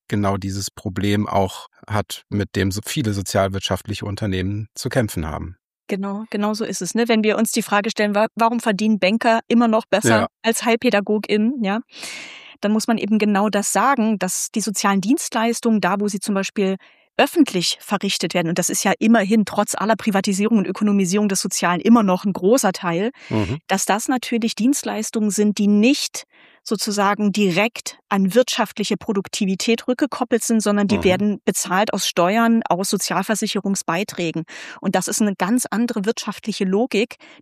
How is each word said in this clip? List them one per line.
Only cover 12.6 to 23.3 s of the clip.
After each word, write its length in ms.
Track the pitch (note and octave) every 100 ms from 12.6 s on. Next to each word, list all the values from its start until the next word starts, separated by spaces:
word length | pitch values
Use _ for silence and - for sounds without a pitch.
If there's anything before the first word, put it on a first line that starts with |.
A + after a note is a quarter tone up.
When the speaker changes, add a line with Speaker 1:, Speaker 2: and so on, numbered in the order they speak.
Speaker 2:
Dann 100 | G3+
muss 140 | G#3+ -
man 100 | A3+
eben 200 | G#3 G#3+
genau 300 | G#3+ G3 G#3+
das 240 | G3+ G3+
sagen, 460 | G3 B3 C4+ A3 G#3
dass 300 | F#3 - - A3+
die 60 |
sozialen 400 | G#3 F#3+ G#3 G3
Dienstleistungen, 800 | F#3 D#4+ - A#3 A3+ A#3 A#3 A3
da 180 | F3+ G3+
wo 80 | G#3
sie 100 | G3
zum 160 | - G3
Beispiel 420 | G3 - F#3+ F#3+ - _ _ -
öffentlich 600 | C#4 F4 C#4 F#3 E3+ -
verrichtet 520 | - G3 G3+ - F3
werden, 160 | F3+ E3
und 100 | F3
das 100 | F3
ist 140 | - G3+
ja 80 | -
immerhin 460 | A3 A#3 F#3+ A3+ G3
trotz 300 | - G#3 -
aller 200 | G3 A3
Privatisierung 600 | - G#3 G3+ F#3+ G#3+ A3+
und 80 | E3+
Ökonomisierung 640 | F#3+ G#3 G3+ F#3 G3+ G#3
des 120 | F#3+
Sozialen 400 | F#3+ - F3 F3
immer 220 | G#3+ A#3
noch 220 | G3+ F3+ G#3
ein 80 |
großer 380 | F3 F#3 C4 G3
Teil, 380 | F3+ F3+ E3+ G#3+ -
Speaker 1:
Mhm. 300 | -